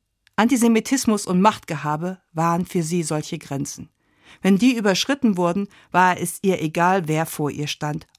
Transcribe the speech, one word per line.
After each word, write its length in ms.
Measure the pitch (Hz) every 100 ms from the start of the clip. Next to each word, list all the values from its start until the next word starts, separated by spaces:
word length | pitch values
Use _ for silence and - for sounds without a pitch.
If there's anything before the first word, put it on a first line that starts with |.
| _ _ _ -
Antisemitismus 880 | 226 262 233 220 220 269 - 208 -
und 160 | 180
Machtgehabe 800 | 208 208 - 151 147 151 175 185 _
waren 360 | 160 165 170 180
für 160 | 185
sie 180 | 160 175
solche 380 | 156 151 147 160
Grenzen. 500 | - 139 143 - - _ _ _ - -
Wenn 160 | 190 196
die 160 | 240 233
überschritten 600 | 208 180 - 277 233 180
wurden, 320 | 175 180 202 - _
war 300 | 175 185 175
es 180 | 175 -
ihr 180 | 196 180
egal, 460 | 160 165 175 190 156
wer 180 | 156 160
vor 240 | - 147
ihr 160 | - 147
stand, 400 | - 151 156 -